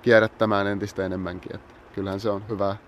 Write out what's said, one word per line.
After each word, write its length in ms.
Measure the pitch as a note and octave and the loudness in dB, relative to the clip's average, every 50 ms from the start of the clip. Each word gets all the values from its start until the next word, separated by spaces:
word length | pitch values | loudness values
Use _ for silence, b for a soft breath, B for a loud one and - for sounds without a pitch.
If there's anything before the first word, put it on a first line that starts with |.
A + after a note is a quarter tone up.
kierrättämään 640 | - B2 A#2 A2 A2 A2 - - A2 G#2+ G#2 G2+ G2 | 6 8 6 6 6 4 0 -2 0 2 2 2 0
entistä 400 | G2+ G2+ G2+ G2+ G2+ - - F#2+ | 0 -2 -2 -4 -6 -4 -6 -4
enemmänkin. 480 | F#2 F#2 F#2+ F#2 F2 F2+ F#2 - - - | -4 -4 -6 -6 -8 -8 -10 -12 -12 -14
Et 60 | - - - - - - - - | -14 -14 -18 -20 -20 -20 -12 -8
kyllähän 260 | G2+ G2 G2 F#2+ G2 | -6 -6 -4 -6 -4
se 100 | G#2 A2 | -2 -4
on 120 | G2+ G2 G#2 G#2 | -4 -4 -6 -8
hyvää 280 | A2+ F#2+ G2+ G2 G2 G2+ - | -4 -2 -2 -2 -2 -6 -10